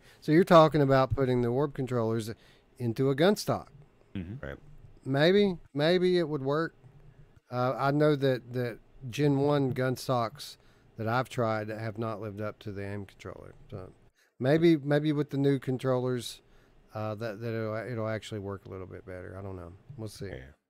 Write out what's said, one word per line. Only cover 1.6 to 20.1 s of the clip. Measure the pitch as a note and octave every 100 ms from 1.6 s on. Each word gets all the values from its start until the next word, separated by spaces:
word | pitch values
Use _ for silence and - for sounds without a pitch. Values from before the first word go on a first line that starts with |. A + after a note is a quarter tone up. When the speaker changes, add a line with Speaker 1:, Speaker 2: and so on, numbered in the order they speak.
| D3 C#3
Speaker 1:
controllers | B2+ B2 A2+ A2+ A2 A2 - - _ _
into | A#2+ A2+ C3+
a | C#3
gun | F3 G#3+
stock. | - G#2+ C#2 - - _ _ G2
Speaker 2:
Mm-hmm. | F2 A#2+ C#2
Speaker 3:
Right. | C#2 - - - - C3
Speaker 1:
Maybe, | C#3 D#3+ G3+ G3+ F3 -
maybe | C#3 D3+ F3+ F3+ F3+
it | D#3
would | D3+
work. | C3 D3 E3 - - - - - - - _
Uh, | B2 B2+ C3
I | C#3
know | D3 D3+ D3
that, | C3+ B2+ A#2+
that | B2 B2 G#2+ - - C3+
Gen | G#2+ D3 C#3
one | C#3+ D3 C3+
gun | A#2+ B2+ B2
stocks | - B2 A2+ - - - _ _ _ -
that | A2
I've | A#2+ C3
tried | - A2+ A2 G#2+
have | G#2+ A2+ G#2+
not | A2+ G#2+
lived | G#2+ G2+
up | G#2+ -
to | A2
the | G2 G2+
aim | G2+ G2
controller. | - F#2 - F#2 F#2 -
So | G#2 F#2 - _ _ _ _
maybe, | B2 D#3+ E3+ D#3+
maybe | C3+ D3 D3+
with | D3 C#3+
the | C#3
new | C#3 C#3
controllers, | - B2+ C3+ B2+ B2+ B2 A2 - _ _ _ _ _
uh, | G#2+ G#2+ G#2+
that, | A2+ G2+
that | A#2
it'll, | A2+ A2 G#2+ G#2+
it'll | A2+ A2
actually | A2 - G#2+
work | G2 G2 -
a |
little | F#2+ F#2
bit | F#2+ F2+
better. | F2+ F#2 F#2
I |
don't | G2 F#2
know. | E2+ F#2+ _ D3
We'll |
see. | A2